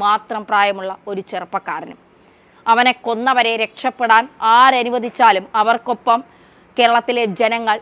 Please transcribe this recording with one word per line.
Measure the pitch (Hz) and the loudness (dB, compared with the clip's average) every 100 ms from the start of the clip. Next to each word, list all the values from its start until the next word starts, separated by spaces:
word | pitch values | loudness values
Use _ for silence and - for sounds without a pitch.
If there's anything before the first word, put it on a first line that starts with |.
മാത്രം | 208 214 - 220 214 | -2 -2 -4 -12 -4
പ്രായമുള്ള | 208 202 196 190 185 208 | 0 0 -2 -10 -12 -10
ഒരു | 196 190 | -10 -10
ചെറുപ്പക്കാരനും. | 185 175 196 - 156 165 - _ _ _ _ _ _ - | -12 -8 -10 -8 -12 -14 -20 _ _ _ _ _ _ 0
അവനെ | 226 247 240 233 | 2 2 -2 -6
കൊന്നവരെ | 226 254 247 226 226 | -4 0 0 0 -2
രക്ഷപ്പെടാൻ | 220 - 262 - 233 220 262 _ 220 233 | -6 -6 -8 0 4 4 2 _ 2 6
ആരനുവദിച്ചാലും | 262 254 240 240 226 - 226 185 196 220 | 6 4 -2 -4 -6 2 2 2 -2 -2
അവർക്കൊപ്പം | 214 233 - 233 - 233 - _ _ _ _ - | 0 -2 -4 -4 -2 -2 -4 _ _ _ _ 0
കേരളത്തിലെ | 240 233 240 240 220 180 | 2 2 -2 -4 -4 -2
ജനങ്ങൾ | 220 233 226 214 | -2 -2 -2 -4